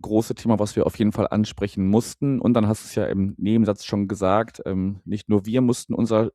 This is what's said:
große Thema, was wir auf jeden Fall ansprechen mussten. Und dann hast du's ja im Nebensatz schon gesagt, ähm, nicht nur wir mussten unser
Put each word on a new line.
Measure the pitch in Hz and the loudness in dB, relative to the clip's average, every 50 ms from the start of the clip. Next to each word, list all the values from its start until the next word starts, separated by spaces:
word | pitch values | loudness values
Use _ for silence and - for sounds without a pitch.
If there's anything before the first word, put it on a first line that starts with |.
große | - 98 107 110 113 - 117 | -6 0 0 0 0 0 -4
Thema, | - - 117 113 101 | -4 0 0 0 2
was | 104 101 - | 0 0 0
wir | 107 - | 0 0
auf | - - - | 0 0 0
jeden | 98 104 - | 0 0 2
Fall | - 104 - | 0 -2 0
ansprechen | - 104 107 - - - 98 104 - 101 95 | 0 0 -2 -2 -2 -4 -6 -4 -2 -2 0
mussten. | 95 101 113 120 - - - 147 139 135 120 | 2 2 2 2 0 -4 -4 -2 -2 0 0
Und | - 117 120 | 2 2 2
dann | 117 107 | 4 2
hast | 104 110 - - | 2 0 -2 -4
du's | - - | -6 -4
ja | 110 101 | -4 -2
im | 53 - 98 98 98 - | -2 0 -2 -2 -2 -4
Nebensatz | - - 98 110 113 110 104 101 - - | -4 -2 2 2 4 4 2 0 -2 -4
schon | - - 101 101 95 | -4 -4 -2 -2 -2
gesagt, | 104 92 95 92 98 107 113 113 - - - | -2 -2 0 2 2 2 0 -2 -6 -10 -8
ähm, | - 95 95 92 95 101 95 - | -4 -4 -2 -2 -2 -4 -6 -8
nicht | - 98 101 - - | -8 -8 -8 -2 0
nur | 107 101 95 | 2 2 2
wir | 110 113 131 | 2 0 2
mussten | 127 120 110 - - - 113 | 2 2 2 0 -4 -4 -2
unser | - 117 110 113 110 113 107 - | -2 0 2 2 2 2 0 -2